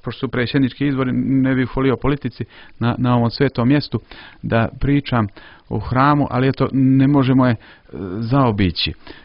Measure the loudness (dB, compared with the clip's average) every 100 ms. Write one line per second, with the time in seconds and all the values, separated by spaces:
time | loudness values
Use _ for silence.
0 | -12 -8 -6 -4 -2 0 -2 -2 -2 -2
1 | -2 -2 0 0 0 0 -2 0 0 0
2 | -2 -2 -6 -10 -14 -14 -20 -4 -4 0
3 | 0 2 0 0 -2 0 2 2 0 -8
4 | -8 -20 -20 -12 -2 0 0 -2 0 0
5 | 0 -2 -2 -6 -20 -20 -8 -8 -4 0
6 | 2 2 0 0 0 0 -2 2 2 4
7 | 4 4 4 4 4 0 -6 -20 _ -12
8 | -10 -8 -2 2 2 2 0 0 -6 -8
9 | -18 -20